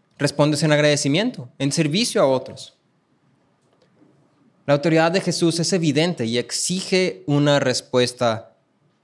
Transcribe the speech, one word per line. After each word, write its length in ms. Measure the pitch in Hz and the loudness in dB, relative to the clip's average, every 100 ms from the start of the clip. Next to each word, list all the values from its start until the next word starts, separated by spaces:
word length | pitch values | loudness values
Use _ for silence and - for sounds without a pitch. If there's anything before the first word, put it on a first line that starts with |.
| _ - | _ -4
respondes 440 | 143 - 147 147 | -2 2 0 2
en 100 | 156 | 2
agradecimiento, 760 | 147 151 143 143 156 240 247 123 - | 4 4 2 0 0 0 -6 -12 -6
en 140 | 139 | -4
servicio 500 | 151 151 180 240 208 | 0 0 0 -2 2
a 40 | 143 | 2
otros. 500 | 127 - 107 - _ _ _ _ _ _ _ _ _ _ _ _ _ _ _ _ _ _ _ - | 2 -4 -14 -20 _ _ _ _ _ _ _ _ _ _ _ _ _ _ _ _ _ _ _ -2
La 80 | |
autoridad 380 | 143 165 160 165 | 0 2 2 2
de 80 | 185 | 0
Jesús 380 | 180 160 170 165 | -2 0 0 0
es 120 | 160 | -2
evidente 540 | 190 160 135 175 165 113 | 0 0 0 0 -2 -2
y 120 | 120 | -2
exige 840 | 120 - - 180 - 185 185 - - | -4 -6 -4 -6 -2 -2 0 -4 -2
una 340 | 143 143 143 | 0 2 2
respuesta 960 | 127 120 - 127 123 - 120 110 - _ _ _ _ _ | 0 -2 -2 0 0 0 -2 -2 -8 _ _ _ _ _